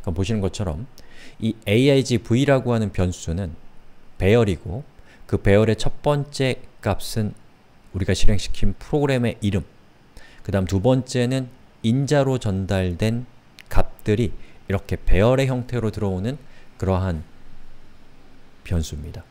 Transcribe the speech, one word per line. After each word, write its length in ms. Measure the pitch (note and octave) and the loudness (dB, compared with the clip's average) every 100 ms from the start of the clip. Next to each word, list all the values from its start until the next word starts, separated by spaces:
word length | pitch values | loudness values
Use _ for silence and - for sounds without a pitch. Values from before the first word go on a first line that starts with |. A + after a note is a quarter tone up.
그럼 140 | - | -6
보시는 260 | E2 G2 A2+ | -4 -2 -2
것처럼 460 | F#2+ - F#2+ D2+ B2 - - - - - | -4 -4 -6 -6 -12 -16 -20 -18 -20 -6
이 160 | A2 - - | -6 -6 0
에이아이지 520 | G#2+ C3+ C#3 A#2+ A#2+ | 2 4 4 2 -2
브이라고 540 | - A#2 C#3 C3+ B2 | 0 0 4 2 2
하는 200 | A#2 G#2 | -2 -2
변수는 640 | - F#2 F2 - E2 F#2+ E2 - - - - - - | -2 -2 -2 -6 -6 -6 -10 -18 -20 -20 -20 -20 -2
배열이고 680 | G2 A#2 A2 F2 G#2 A2 D3 - - - - | 4 4 4 -2 -6 -12 -12 -20 -20 -20 -6
그 100 | G2+ | -2
배열의 400 | - G2 A2 G#2+ | 4 4 4 2
첫 260 | - - | 0 0
번째 600 | - D3 C#3 - C3+ A#2+ - - | 0 -2 -4 -4 -2 -2 -10 -8
값은 540 | - F#2+ - - G#2+ - - _ _ - - | -4 -4 -4 -4 -4 -6 -20 _ _ -20 -12
우리가 220 | F#2 F#2 | -6 -2
실행시킨 600 | F#2+ - G#2 - - G#2 F#2+ | 8 8 8 0 2 2 2
프로그램의 600 | - D3+ C#3+ C3 A#2+ - | -4 0 2 2 0 -2
이름, 240 | G#2 G2 - _ - _ _ - - - | -2 -2 -6 _ -20 _ _ -20 -20 -16
그 100 | - | -4
다음 120 | G2 | -2
두 160 | F#2+ G2 | 0 0
번째는 680 | G2+ C3 B2+ B2+ A#2+ C3 B2+ - - _ | 2 0 0 -2 -2 -2 -6 -14 -20 _
인자로 560 | A2+ B2+ C#3 D3 C3+ C3 | -2 0 2 2 2 0
전달된 880 | A2 F#2+ F#2+ G2 F#2 E2+ A2 A#3 - - _ - - | -2 -4 -2 -2 -2 -2 -2 -4 -8 -18 _ -20 0
값들이 640 | - - - - G#2 F2+ - - - - | 2 2 -4 -2 0 0 -4 -12 -18 -6
이렇게 280 | G2 - - | -6 -4 -4
배열의 500 | - F2 A2 C3 C3+ | 6 6 6 4 0
형태로 440 | B2+ A#2+ B2 A2 | -2 -4 -4 -4
들어오는 480 | G#2 G2+ F#2 G2+ C#3+ - - - - | -2 -4 -2 -4 -8 -14 -20 -20 -6
그러한 460 | F#2 F#2 F#2+ E2 D#2 - - - - - - - - - - - - - | -2 0 0 -4 -8 -16 -14 -12 -12 -14 -16 -20 -20 -20 -20 -20 -20 -20
변수입니다. 600 | - F2+ D#2 D2+ D2 - - | -4 -4 -2 -8 -12 -14 -18